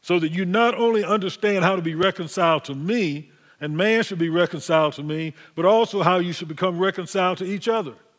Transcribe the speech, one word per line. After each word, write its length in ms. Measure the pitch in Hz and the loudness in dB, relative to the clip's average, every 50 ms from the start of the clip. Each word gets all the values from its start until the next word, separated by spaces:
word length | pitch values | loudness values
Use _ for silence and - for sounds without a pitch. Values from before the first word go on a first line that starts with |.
so 180 | _ - 175 175 | _ 0 0 2
that 120 | 160 160 | 2 0
you 140 | 160 180 190 | -2 -2 -2
not 300 | 175 185 220 233 233 - | 0 2 2 2 2 2
only 280 | - 233 233 226 214 202 | 2 0 2 2 2 2
understand 600 | - 202 214 185 185 - - - 208 202 190 165 | 2 0 0 0 -4 -6 -2 0 0 2 2 2
how 100 | 180 196 | 2 2
to 60 | 185 | 0
be 140 | 170 165 160 | -2 -4 -2
reconciled 680 | 160 185 190 180 - 175 151 - 190 175 165 160 147 - | 0 0 0 0 -2 -10 -8 -2 2 4 4 4 2 0
to 100 | - 139 | -6 -10
me, 560 | 135 147 180 226 240 202 156 143 147 151 _ _ _ _ _ _ _ | -6 -4 -2 -2 0 0 -2 -4 -6 -10 _ _ _ _ _ _ _
and 160 | 147 151 151 | -8 -6 -2
man 280 | 160 190 214 220 226 220 | 0 2 2 2 2 0
should 160 | - 196 175 | -2 -2 -2
be 100 | 165 165 | -2 0
reconciled 640 | 160 175 175 165 - 151 - - 165 160 156 151 139 | 2 2 2 2 0 -8 -2 2 2 4 4 2 -2
to 100 | - 147 | -6 -8
me, 300 | 151 151 156 160 160 151 - - - _ | -6 -6 -6 -6 -8 -10 -12 -20 -14 _
but 100 | 160 165 | 2 4
also 380 | 185 214 226 233 - - 202 170 | 4 6 6 4 2 0 0 2
how 140 | 170 185 | 4 4
you 160 | 180 175 175 165 | 2 0 -2 -4
should 140 | - 180 | -8 -10
become 320 | 156 156 - 185 185 175 170 | -12 -6 -4 -2 -2 0 0
reconciled 580 | 185 190 185 - 175 - - 196 185 180 185 - | -2 -2 -2 -4 -10 -4 -2 0 0 0 0 -2
to 60 | 190 | -6
each 220 | 185 202 196 - | -6 -6 -4 -2
other. 280 | 233 226 226 196 139 110 - _ _ _ | 0 0 0 -2 -4 -10 -16 _ _ _